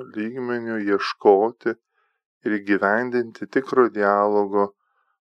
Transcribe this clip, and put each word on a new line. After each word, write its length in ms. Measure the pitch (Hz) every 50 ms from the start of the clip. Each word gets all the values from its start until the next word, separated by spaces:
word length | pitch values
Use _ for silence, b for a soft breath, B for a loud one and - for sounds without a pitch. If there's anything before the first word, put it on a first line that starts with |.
| 131 -
lygmeniu 720 | - 110 107 117 127 131 123 120 123 120 117 117 113 110
ieškoti 920 | 101 101 101 98 - - - - - 107 98 98 107 117 120 _ - 117 110 _ _ _ _ _ _ _ _ _ _ _ _ _ -
ir 120 | 107 107 101
įgyvendinti 880 | 101 101 101 90 98 98 107 117 127 123 123 123 117 113 107 - 101
tikro 400 | - - 135 - - 131 131 123 107
dialogo 840 | 101 104 101 101 101 101 104 104 104 104 104 98 101 101 101 101 - _ _ _ _ _ _ _ _ _